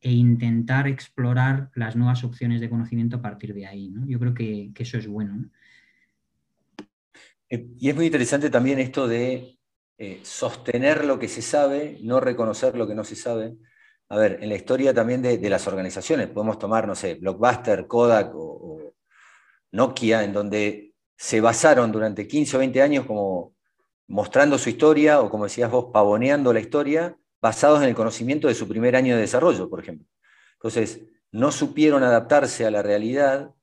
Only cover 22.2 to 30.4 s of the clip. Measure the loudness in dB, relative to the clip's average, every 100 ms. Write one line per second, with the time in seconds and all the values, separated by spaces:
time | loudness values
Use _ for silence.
22.2 | -4 -2 0 0 0 2 4 2 -2 -4
23.2 | -4 -4 -8 _ _ _ _ _ _ -4
24.2 | 0 4 4 4 -2 2 4 6 6 6
25.2 | 4 0 -4 -2 0 0 2 4 4 4
26.2 | 2 2 4 2 2 -2 0 0 -2 -8
27.2 | _ _ -2 4 4 6 4 0 -2 -2
28.2 | -4 0 0 0 -4 -2 2 2 2 2
29.2 | 2 2 2 0 -4 -10 -14 -18 _ _
30.2 | _ _